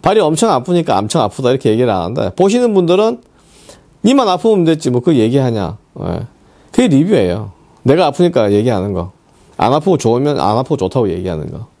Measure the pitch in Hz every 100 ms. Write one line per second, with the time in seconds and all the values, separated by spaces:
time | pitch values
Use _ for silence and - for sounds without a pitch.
0 | 180 214 160 156 226 139 135 175 160 98
1 | 107 165 107 - 123 131 117 107 123 95
2 | 85 120 104 - 190 240 247 196 170 185
3 | 220 233 _ _ _ - - - _ _
4 | 214 277 220 180 226 208 165 156 131 123
5 | 147 143 110 139 127 113 85 - _ -
6 | 90 85 - _ _ _ _ - 247 139
7 | 175 180 92 92 107 - _ _ 131 160
8 | 165 135 175 - 107 104 117 104 98 92
9 | 87 _ _ _ - - 113 147 190 170
10 | 226 120 147 139 85 110 131 147 92 135
11 | 104 87 92 80 69 69 113 _